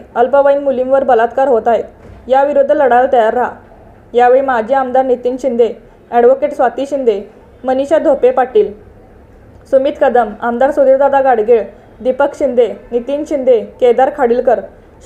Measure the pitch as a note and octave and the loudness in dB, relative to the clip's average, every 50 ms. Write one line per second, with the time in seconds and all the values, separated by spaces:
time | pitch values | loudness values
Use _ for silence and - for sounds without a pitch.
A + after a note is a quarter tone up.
0 | - - - A#3 B3 B3+ C#4 C#4 C#4 C#4 C#4 C#4+ C#4+ C#4 B3+ A#3+ B3+ B3+ C4+ C4+ | -10 -6 -2 -2 0 2 2 2 2 2 2 0 0 -2 -2 -2 -2 0 0 0
1 | C4+ C4 B3 A3 A#3 A#3 - C4 C4+ C#4+ A#3+ A3 G#3+ A#3+ A3+ G3 - - - - | 2 2 2 2 0 0 0 0 0 0 0 0 0 0 0 -2 -2 -8 -16 -20
2 | - - - - - A#3 B3+ C4+ C#4+ D4 C#4+ C#4 C4+ C#4 D4 D4+ C#4 A#3+ A#3+ B3 | -20 -20 -20 -12 -4 0 0 2 2 2 2 0 2 2 2 2 2 2 2 2
3 | B3+ C4+ C4+ A#3+ G#3+ A3 A#3 B3 A#3 - - - - - - - - - - - | 2 2 2 2 2 0 0 -2 -4 -4 -8 -12 -20 -20 -20 -20 -20 -20 -20 -20
4 | - - - A#3 B3 B3 B3+ C4+ C#4 C4+ B3+ A3+ A3 G#3+ C4+ C4+ B3+ B3 B3 C4 | -14 -4 0 2 4 4 4 2 2 0 -2 -2 -2 -2 -2 -2 -2 0 0 0
5 | C4 C4 B3 A#3+ B3 B3 C4 B3+ D4 C4 A#3 A#3 A#3 G#3 - - - - - - | 0 0 -2 -2 -4 -6 -6 -4 -4 -2 0 0 0 0 -2 -8 -20 -20 -20 -20
6 | - - A#3 A#3+ A#3+ B3 C4+ C4+ D4 C#4+ D4 - C4 A#3 A#3+ B3+ C#4 C#4 D4 C4+ | -10 -4 0 2 4 4 2 2 -2 -4 -2 -2 -2 -2 -2 -4 -6 -6 -6 -2
7 | C4 A3+ G3+ G3 G#3 - - - - - - - - C4 B3+ C4 C#4 C#4 E4 D4+ | 0 -2 -2 -2 -4 -14 -20 -20 -20 -20 -20 -10 -6 -4 -4 -2 -2 0 0 0
8 | C#4 D#4 C4+ C4+ A#3+ B3+ B3+ C4+ B3+ B3+ - G#4+ - - - - - - - - | 2 0 0 2 0 0 0 0 -2 0 0 0 0 0 -4 -14 -20 -20 -20 -20
9 | - - - - - - - - - - - - - - C#4 C4 C4+ C#4+ C#4 - | -20 -20 -20 -20 -20 -20 -20 -20 -20 -20 -20 -20 -6 -2 0 0 0 -2 -2 -2
10 | D4 C4 A#3 B3 A3+ G#3+ G#3 - - A#3+ A#3 A#3+ C4 C#4+ D4+ D4+ C4+ C4 C4+ C4+ | 0 0 0 0 -2 -2 -6 -8 -6 -4 -2 0 0 0 2 2 2 2 4 2
11 | C#4+ C4+ C4+ C#4 C4+ C4+ A#3+ A3 G#3 A#3 A#3+ A3 A#3+ - - - - - - - | 2 2 2 2 2 2 0 0 2 2 2 0 0 -4 -12 -20 -20 -20 -16 -8
12 | G#3+ B3+ B3+ C4+ C#4+ C#4+ - - D4+ B3+ A#3+ A#3 A#3 G3 G3+ G3 - - A#3 A#3+ | -4 -4 -2 0 -2 -2 -2 -4 -4 -2 0 0 0 0 -2 -10 -10 -8 -8 -6
13 | A#3+ C#4 C#4+ D4 D4+ D4+ D#4 C4+ B3+ B3+ A#3+ G#3+ G3+ G3+ - - B3+ A#3+ A3+ B3+ | -6 -6 -6 -6 -6 -4 -6 -2 0 2 0 0 0 -6 -6 -2 0 2 2 2
14 | C4 C#4 - D4+ C4 A#3 A#3+ B3+ B3+ C4 A3 - - - - - - - - - | 0 0 0 -2 -2 0 0 0 0 0 0 -2 -4 -8 -16 -20 -20 -20 -20 -20
15 | - | -10